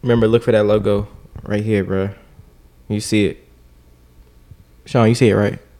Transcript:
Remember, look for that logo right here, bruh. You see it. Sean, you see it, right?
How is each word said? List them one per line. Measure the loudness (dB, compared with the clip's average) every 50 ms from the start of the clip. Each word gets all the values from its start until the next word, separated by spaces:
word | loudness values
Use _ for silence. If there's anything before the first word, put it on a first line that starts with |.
Remember, | 0 0 0 2 2 2
look | 2 0 2
for | 2
that | 2 2 2
logo | 2 0 0 0 0 -2 -2 -4 -8 -14 -20 -20 -20 -20 -18 -10
right | -6 -6 -6 -2
here, | -2 -2 -2 -2
bruh. | -2 -4 -4 -4 -4 -8 -12 -20 -20 -20 -20 -20 -20 _ _ _ -20 _ _ -10 -8
You | -6 -6
see | -4 -2 0 0 0
it. | 0 -2 -6 -18 _ -20 _ _ -20 _ _ _ _ _ _ _ _ _ -20 -20 _ _ -20 _ _ -20 _ -20 _ _ _ _
Sean, | -4 0 2 2 4
you | 4
see | 4 2 2
it, | 4
right? | 2 0 -2 -4 -6 -16 _ _ _